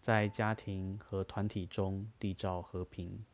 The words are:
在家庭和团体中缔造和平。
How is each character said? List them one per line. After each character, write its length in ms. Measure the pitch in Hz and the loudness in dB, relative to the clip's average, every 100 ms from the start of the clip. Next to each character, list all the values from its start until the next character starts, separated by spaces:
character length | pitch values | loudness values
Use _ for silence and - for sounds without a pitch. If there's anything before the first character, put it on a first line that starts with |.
在 240 | - 110 104 | 6 6 4
家 260 | 104 107 | 4 2
庭 460 | 110 - 95 95 101 | 2 -2 -2 -2 -4
和 240 | - 98 | -4 -2
团 240 | 95 - 101 | -2 0 0
体 180 | 101 90 | 0 -2
中 460 | - 95 98 107 - | 0 0 0 -4 -4
缔 160 | 104 92 | -4 0
造 260 | 98 90 | -2 -2
和 220 | 85 92 | -4 -6
平。 400 | 90 - 87 98 110 | -6 -6 -6 -8 -12